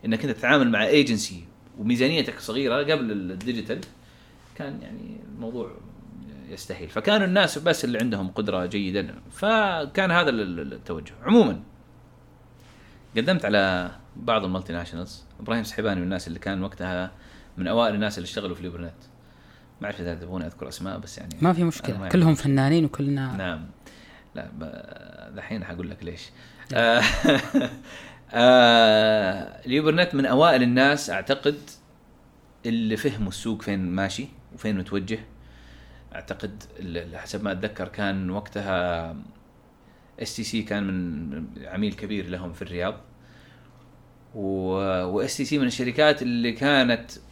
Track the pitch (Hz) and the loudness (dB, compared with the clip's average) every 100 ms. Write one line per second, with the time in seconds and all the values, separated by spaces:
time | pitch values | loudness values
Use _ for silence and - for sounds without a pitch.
0 | 113 113 143 113 123 147 123 107 107 147 | -2 -2 -2 -2 4 6 6 4 6 6
1 | 135 110 - 90 82 - - - 104 120 | 6 0 -2 -10 -16 -20 -20 -6 0 2
2 | 131 160 123 - - 117 135 123 143 156 | 2 2 -2 -6 -6 -2 0 0 0 0
3 | 117 101 90 92 113 117 - 127 - - | 0 -4 -6 -6 -6 -6 -4 -8 -8 -20
4 | - - - - - - 143 143 - - | -20 -20 -20 -20 -20 -12 -12 -10 -14 -14
5 | - - - 69 113 120 101 - - - | -14 -16 -16 -12 -10 -8 -10 -12 -20 -20
6 | - - 69 69 65 90 - 90 82 - | -20 -18 -18 -18 -16 -16 -12 -10 -8 -4
7 | 190 214 190 185 180 151 165 156 131 117 | 2 2 4 4 2 2 0 2 0 0
8 | 120 101 95 - 104 95 90 101 95 101 | 0 0 -4 -4 -2 -2 -2 -2 -2 -2
9 | 85 - - - 202 220 202 170 143 196 | -4 -10 -18 -4 0 2 2 -2 -2 0
10 | 190 170 156 117 98 85 71 62 - 82 | 4 4 4 2 -2 -4 -8 -10 -8 -8
11 | 76 - 151 233 151 80 - - - - | -8 -8 6 8 8 2 -10 -20 -20 -20
12 | - - - - - - - - - - | -20 -20 -20 -20 -20 -20 -20 -20 -20 -20
13 | - 110 135 180 104 104 95 90 90 - | -6 -2 2 2 4 4 4 2 -4 -10
14 | - - - 110 95 92 92 85 85 82 | -20 -10 0 0 0 -4 -6 -8 -8 -10
15 | 92 - - - 107 117 110 - 107 95 | -12 -14 -20 -14 -4 -4 -4 -4 -2 -2
16 | 90 95 85 85 98 95 95 - 90 90 | -2 -4 -6 -8 -6 -4 -6 -6 -6 -4
17 | 92 - - - - - 87 113 113 104 | -6 -10 -20 -20 -18 -8 -2 2 2 2
18 | 107 98 87 - 101 87 92 85 85 - | -2 -4 -8 -6 -6 -8 -10 -10 -12 -14
19 | - - - - - - - - 101 98 | -20 -20 -20 -20 -20 -20 -20 -12 -10 -8
20 | 87 85 90 92 85 - 65 - 95 - | -6 -8 -8 -8 -8 -10 -14 -10 -10 -10
21 | - - - - 165 170 170 - - 98 | -12 -14 -14 0 2 4 0 0 -6 -6
22 | 95 185 165 151 139 139 135 165 151 - | 2 6 6 6 4 4 4 4 2 0
23 | 139 139 131 98 92 80 82 - - - | -2 -2 -4 -4 -4 -6 -10 -16 -20 -20
24 | - - - - - - 78 - - - | -20 -20 -16 -14 -14 -12 -12 -14 -16 -18
25 | - - - 98 - 113 87 87 87 87 | -18 -20 -16 -14 -10 -8 -8 -8 -10 -10
26 | 85 85 - - - - - - 117 117 | -12 -12 -16 -20 -20 -20 -4 2 6 6
27 | - - - 139 - - - - - - | 4 2 4 4 2 0 0 -6 -16 -18
28 | - - - 117 123 127 120 117 113 107 | -18 -20 -6 6 8 10 10 8 8 8
29 | 110 107 95 95 53 - 123 135 156 160 | 6 4 2 -2 -8 -12 -2 2 4 4
30 | 175 139 135 127 165 131 123 123 135 147 | 2 2 4 6 8 8 6 6 6 4
31 | - 92 95 135 147 147 - - _ _ | -2 -4 0 0 2 -2 -10 -20 _ _
32 | _ - - _ - - 117 117 110 107 | _ -20 -20 _ -20 -8 -2 0 0 0
33 | 147 107 101 92 117 110 - 101 90 95 | 0 -2 -4 -4 -4 -4 -2 -2 -2 0
34 | 98 - 135 - - - 107 98 90 101 | -2 -4 -10 -14 -20 -8 -4 -4 -2 -4
35 | 95 110 - - - - - - - - | -4 -8 -8 -20 -20 -20 -20 -20 -20 -20
36 | - - - - 107 104 - - 90 85 | -16 -16 -12 -8 -8 -10 -18 -14 -8 -8
37 | 85 85 - 98 104 92 104 - 92 - | -8 -14 -10 -6 -4 -4 -6 -6 -8 -4
38 | 101 98 92 98 104 104 98 92 90 85 | -2 -2 -4 -6 -6 -8 -2 0 0 -2
39 | 82 76 - - - _ _ _ - _ | -4 -10 -16 -20 -20 _ _ _ -20 _
40 | - - 117 - 107 113 107 104 98 92 | -20 -12 -10 -8 -4 -4 -4 -4 -2 -2
41 | 90 76 80 73 80 - 65 92 104 - | -4 -6 -8 -8 -10 -12 -10 -2 -2 -4
42 | 104 104 87 90 90 85 87 87 90 - | -6 -6 -6 -8 -8 -10 -8 -4 -4 -6
43 | - - - - - - - - - - | -16 -20 -20 -20 -20 -20 -20 -20 -20 -20
44 | - - - 110 98 95 92 95 98 92 | -20 -20 -18 -8 -4 -2 -2 0 0 0
45 | 92 98 131 - 131 147 127 120 123 120 | 0 -2 -2 -4 -2 0 0 0 -4 4
46 | 151 143 123 120 117 113 139 139 123 117 | 4 4 0 0 0 0 2 4 4 2
47 | - - - | -2 -18 -20